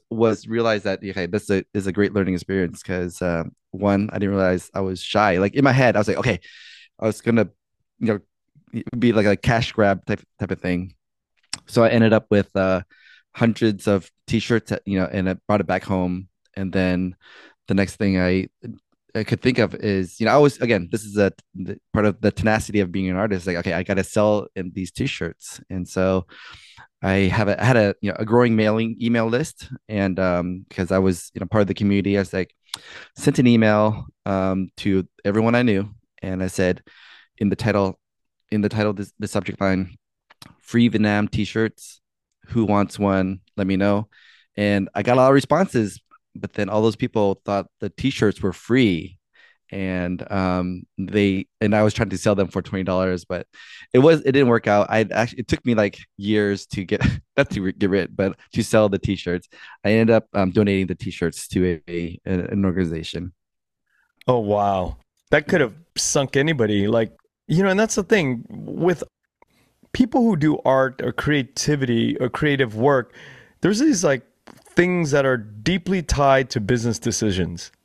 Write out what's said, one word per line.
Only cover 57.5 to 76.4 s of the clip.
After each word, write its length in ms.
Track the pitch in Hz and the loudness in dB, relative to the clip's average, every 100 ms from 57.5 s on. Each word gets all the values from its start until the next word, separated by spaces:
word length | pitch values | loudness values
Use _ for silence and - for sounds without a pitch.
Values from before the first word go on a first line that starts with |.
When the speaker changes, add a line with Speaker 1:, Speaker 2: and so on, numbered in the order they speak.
Speaker 1:
to 120 | - | -2
re-, 100 | 92 | -4
get 180 | - 98 | -2 0
rid, 260 | 98 - 95 | 0 -2 -2
but 220 | 95 - _ | -4 -4 _
to 80 | - | -4
sell 240 | 107 113 104 | 2 4 4
the 100 | 98 | 0
t-shirts. 500 | - 92 87 90 - - - - | -4 -4 -4 -6 -8 -20 -20 -6
I 80 | 101 | 0
ended 220 | 110 113 | 4 4
up, 140 | 110 - | 4 2
um, 160 | 101 95 | -2 0
donating 340 | 98 101 98 90 | 2 2 2 -2
the 60 | |
t-shirts 540 | 90 90 - 85 - - | -6 -8 -4 -6 -6 -6
to 320 | 95 90 82 - | -2 0 -2 -6
a, 320 | 85 85 - - | -8 -8 -10 -6
a, 60 | 92 - | -4 -4
an 120 | 101 | -2
organization. 680 | 95 87 85 82 82 82 90 - _ _ _ _ _ _ _ _ - | -2 0 -4 -4 -8 -10 -12 -16 _ _ _ _ _ _ _ _ -2
Speaker 2:
Oh, 120 | 123 | 0
wow. 580 | 104 104 101 95 87 - _ _ - | 2 0 2 0 -4 -8 _ _ -2
That 180 | 147 - | -2 2
could 120 | 180 | 0
have 120 | 120 - _ - | 0 -4 _ -6
sunk 400 | - 151 131 135 | -2 -2 0 0
anybody. 500 | 151 147 107 104 101 | 0 0 0 0 2
Like, 240 | 117 110 - _ _ - | 0 -2 -6 _ _ -2
you 140 | 160 | 0
know, 80 | 196 | 2
and 100 | 190 | 2
that's 140 | 220 - | 0 -2
the 60 | |
thing 400 | 180 208 139 120 - | 2 2 2 -4 -8
with 520 | - 104 - 175 165 - _ _ _ _ _ _ _ _ | -14 -10 -2 0 0 -6 _ _ _ _ _ _ _ _
people 300 | - 254 269 | -6 -2 0
who 140 | 233 170 | 0 0
do 220 | 151 147 | 0 0
art 360 | 127 135 131 - | 0 2 0 -4
or 100 | 120 | -8
creativity 1040 | - 147 147 120 - - 147 127 117 117 - | -4 -2 -2 -4 -6 -4 -2 0 0 0 -2
or 100 | 127 | -6
creative 480 | - 151 139 123 107 | -2 -2 0 -2 0
work, 380 | 139 135 117 - - - - - | 2 2 -2 -12 -20 -20 -20 -2
there's 160 | 170 208 | 0 2
these, 240 | 311 196 | 2 2
like, 180 | 170 131 - _ - - _ - | 0 0 -6 _ -20 -20 _ 0
things 340 | 175 180 151 | 2 2 2
that 140 | 143 | 2
are 140 | 135 123 | 2 0
deeply 640 | 107 107 127 185 180 185 | -4 -6 -2 -2 -2 -2
tied 480 | 151 139 139 135 | 0 2 4 4